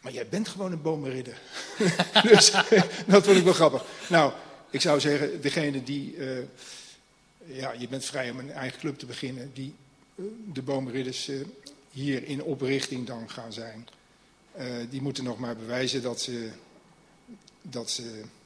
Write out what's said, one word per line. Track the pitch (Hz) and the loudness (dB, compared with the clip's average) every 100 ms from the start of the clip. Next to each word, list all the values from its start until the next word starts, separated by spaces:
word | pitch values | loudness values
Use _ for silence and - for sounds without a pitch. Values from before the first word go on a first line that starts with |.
"Maar | 127 | -10
jij | 123 110 | -10 -6
bent | 170 214 | -4 -4
gewoon | 185 190 | -6 -8
een | 165 | -4
bomenridder." | 156 156 135 131 123 113 - - - - | -4 -4 -4 -8 -10 -14 -16 -14 -12 0
<laughs> | 202 165 175 214 214 | 0 2 2 4 10
Dus, | 214 - 196 - 208 | 10 10 6 6 6
<laughs> | 170 - - | 6 0 8
dat | 202 | 8
vond | 202 190 | 10 8
ik | |
wel | 175 | 8
grappig. | 175 160 131 - - - | 6 6 4 -6 -14 2
Nou, | 170 143 - - - - | 4 4 0 -16 -20 -8
ik | 135 | -2
zou | 175 147 | 2 4
zeggen, | 139 143 143 170 | 4 2 0 -2
degene | 139 170 147 135 | -2 0 -2 -2
die, | 123 143 139 - | -4 -6 -6 -8
eh, | 135 127 123 - - - - - _ _ _ _ | -8 -8 -10 -14 -20 -18 -20 -20 _ _ _ _
ja, | 170 131 131 | -18 -10 -10
je | 117 120 | -8 -8
bent | 135 | -8
vrij | - 143 127 | -8 -6 -6
om | 120 | -8
een | 135 | -10
eigen | 135 131 - | -8 -10 -6
club | 156 139 | -8 -8
te | 123 | -12
beginnen, | 120 131 131 131 | -10 -10 -10 -12
die, | 135 135 - _ _ _ | -12 -12 -14 _ _ _
eh, | - 190 226 214 | -14 -12 -12 -12
de | 131 | -10
bomenridders, | 131 135 131 123 131 127 - | -4 -4 -4 -6 -6 -8 -8
eh, | 139 156 - - - _ | -8 -10 -16 -20 -20 _
hier | 131 143 131 | -8 -4 -4
in | - 139 | -6 -8
oprichting | 151 135 131 139 - 127 120 | -6 -4 -2 -2 -2 -6 -8
dan | 120 113 | -10 -12
gaan | - 113 | -14 -14
zijn. | 110 113 110 117 _ _ _ _ _ _ | -12 -14 -16 -20 _ _ _ _ _ _
Eh, | 196 127 120 117 | -14 -10 -8 -8
die | 135 | -6
moeten | 139 135 | -6 -6
nog | 127 113 | -6 -6
maar | 120 113 | -6 -8
bewijzen | 113 123 131 135 | -6 -2 -2 -2
dat | 123 113 | -4 -6
ze... | - 120 113 - - _ _ _ _ _ _ 220 - _ | -8 -8 -10 -14 -20 _ _ _ _ _ _ -20 -20 _
Dat | 175 123 113 | -14 -12 -8
ze | - 117 110 107 _ | -8 -10 -14 -18 _